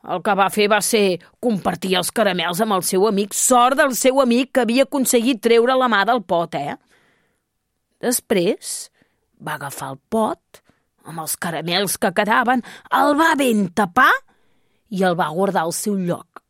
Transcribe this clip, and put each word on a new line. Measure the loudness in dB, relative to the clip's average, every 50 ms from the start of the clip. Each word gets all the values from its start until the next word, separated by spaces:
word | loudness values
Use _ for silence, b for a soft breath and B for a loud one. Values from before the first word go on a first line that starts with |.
| -6 -6
el | -8 -4 -2
que | 0 2 2
va | 2 0 2
fer | 0 2 2
va | 2 0 0
ser | 0 0 2 2 2 0 -4 b b b _ -2
compartir | -2 -2 -2 -2 -4 -6 -4 -4 -2 -2 -2
els | -2 -2 _
caramels | 0 0 0 0 -2 -2 -4 -2 -2 -2
amb | 0 0
el | -2 -2
seu | -2 0 2 2 2
amic. | 0 0 -4 -4 -4
Sort | -4 0 2 4 4 4 4 4 2
del | 2 0 0 2
seu | 2 2 4 4 2
amic | 2 2 0 0 0 _
que | -2 0
havia | 2 2 2 2
aconseguit | 2 0 -2 0 2 2 2 2 2 -2 0 2
treure | 4 4 4 4 4 2
la | 2 2 2
mà | 2 2 2
del | 2 0 0 0
pot, | -2 -2 -2 -2 -2 -6
eh? | -8 -6 -6 -10 -12 _ _ _ _ _ _ _ _ _ _ _ _ _ _ _ _ _ _ _ _ _ _ _ _
Després | -6 -4 -4 -4 _ _ -2 0 0 0 -2 -4 -8 -12 -12 -12 -12 -18 _ _ _ _ _ _ _ _ _ _ -12
va | -10 -10
agafar | -10 -10 -12 -12 -12 -12 -12
el | -12 -14 _
pot | _ -2 -2 -2 -2 -4 _ _ _ -20 -20 _ _ _ _ _ _ _ _ _ -16
amb | -14 -12 -8
els | -10 -8 _
caramels | -6 -6 -6 -6 -4 -2 -2 -2 -2 -2 -4
que | -2 -2 -2 0
quedaven, | 0 0 2 2 2 2 2 0 0 B B B B B B 0
el | 2 2 2 2 2
va | 2 2 2 2
ben | 2 2 2 0 -2 -2 0
tapar | -2 -2 0 2 2 4 4 2 0 -4 _ _ _ _ _ _ _ _ _ _ _ _ _
i | -4 0 0
el | 0 2 0
va | -2 -2 0
guardar | -2 -2 0 0 -2 -2
al | -2 -6
seu | -6 -4 -4 -4
lloc. | -2 -2 -4 -4 -6 -8 _ _ -20 _